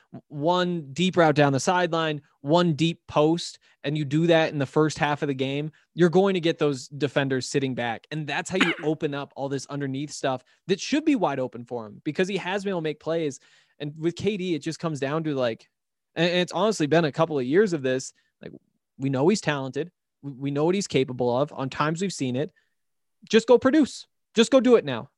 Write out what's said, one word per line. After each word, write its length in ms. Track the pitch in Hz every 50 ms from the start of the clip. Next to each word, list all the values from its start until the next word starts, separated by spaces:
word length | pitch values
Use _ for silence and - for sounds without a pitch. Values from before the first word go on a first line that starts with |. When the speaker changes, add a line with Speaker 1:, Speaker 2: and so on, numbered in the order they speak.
| _ _
Speaker 1:
w-, 100 | - 120 -
one 640 | _ 151 143 147 170 180 180 180 180 175 170 143 135
deep 240 | 131 156 180 185 -
route 200 | 180 165 156 139
down 160 | 147 143 143
the 80 | 135 127
sideline, 600 | - 180 180 180 180 165 165 165 160 156 151 143 - _ _ _
one 320 | - 143 160 175 175 170
deep 340 | 151 127 127 165 170 - _
post, 540 | - - 151 151 160 165 175 - - - - _ _ _ _ -
and 120 | 143 151
you 80 | 151 151
do 220 | 131 143 156 170
that 260 | 165 165 160 160 -
in 60 | - 143
the 80 | 139
first 320 | - - 151 156 156 - -
half 240 | 160 147 147 -
of 60 | 160 143
the 60 | 139
game, 360 | 131 131 135 139 143 151 156 - _ _ _ _
you're 160 | 151 175 170
going 240 | 151 185 196 196 190
to 60 | 180
get 180 | 156 165 160 -
those 300 | 156 147 139 127 - -
defenders 600 | 147 135 151 135 - 147 139 135 135 127 - -
sitting 240 | - 139 135 131 123
back. 280 | 123 120 117 113 - - _
And 160 | 156 160 151
that's 240 | 139 139 170 - -
how 60 | 175
you 180 | 190 196 170 - -
Speaker 2:
<coughs> 40 |
Speaker 1:
open 320 | - 151 156 151 165 147 143
up 180 | 143 139 - _
all 120 | - 139 135
this 160 | 139 135 -
underneath 440 | - 143 143 143 135 131 135 151 143
stuff 320 | - - - 139 131 127 - _ _ _ _
that 140 | 160 196 -
should 240 | - - 262 302 311
be 100 | 320 285
wide 240 | 220 180 147 139 131
open 260 | 127 123 - 120 117
for 220 | - 123 117 110
him 140 | 107 107 -
because 240 | - 156 147 - 180
he 100 | - - 175
has 260 | - 175 196 214 190
been 60 | 202
able 80 | 190 170
to 40 | 156
make 140 | 156 147 -
plays. 400 | - 160 165 170 160 143 127 - _ _ _ _ _ _ _ -
And 160 | 147 151 151 160
with 180 | 156 170 170
K 200 | - 175 202 220
D, 180 | 180 180 185 165
it 60 | 143
just 180 | - 160 151 -
comes 220 | - 165 151 127
down 240 | 139 135 151 165 160
to, 100 | 156 143
like, 340 | 131 123 117 113 - _ _ _ _ _ _ _ _ _ _ _
and, 140 | 160 165 180
and 100 | 175 180
it's 140 | 180 -
honestly 340 | - 165 196 226 202 - 156
been 180 | 139 151 170 165
a 80 | 143
couple 260 | - 165 165 160 151 139
of 60 | 127
years 280 | 127 151 190 226 190
of 100 | 170 147
this, 300 | 127 131 127 135 - - - _ _ _ _ _
like, 100 | - - - - _ _ _ _ _ _ _ -
we 120 | 135 139
know 180 | 135 127 143 180
he's 120 | 220 -
talented. 500 | - 160 147 139 135 131 123 139 165 175 - _ _ _ _ _
We, 100 | - 139
we 180 | 131 120 139 139
know 140 | 143 143 156
what 100 | 175 185
he's 120 | 202 185
capable 500 | - - 135 131 135 127 123 123 123 117
of. 160 | 127 147 147
On 160 | - - 135 127
times 320 | - - 147 156 170 165
we've 120 | 202 185
seen 240 | - - 139 127 123
it. 160 | 127 156 - - _ _ _ _ _ _ _ _ _ _ _ _ _ - -
Just 180 | 208 226 -
go 120 | - 247 233
produce. 480 | - 262 254 320 262 - - - - _ _ _ _ _ _
Just 160 | 220 226 -
go 100 | 269 262
do 160 | 220 254 233
it 80 | 196 156
now. 260 | 139 123 113 131 - _